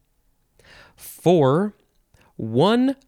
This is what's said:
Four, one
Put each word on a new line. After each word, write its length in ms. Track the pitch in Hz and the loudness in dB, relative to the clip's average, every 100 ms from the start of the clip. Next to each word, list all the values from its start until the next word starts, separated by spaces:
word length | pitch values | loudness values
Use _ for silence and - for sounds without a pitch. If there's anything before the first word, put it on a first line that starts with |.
| _ _ _ _ _ _ _ - - _ | _ _ _ _ _ _ _ -20 -20 _
Four, 800 | - - 160 180 135 156 208 - _ _ _ _ _ - | -20 -6 0 2 2 0 -2 -8 _ _ _ _ _ -14
one 600 | 110 117 185 240 262 269 | -6 0 2 2 0 -4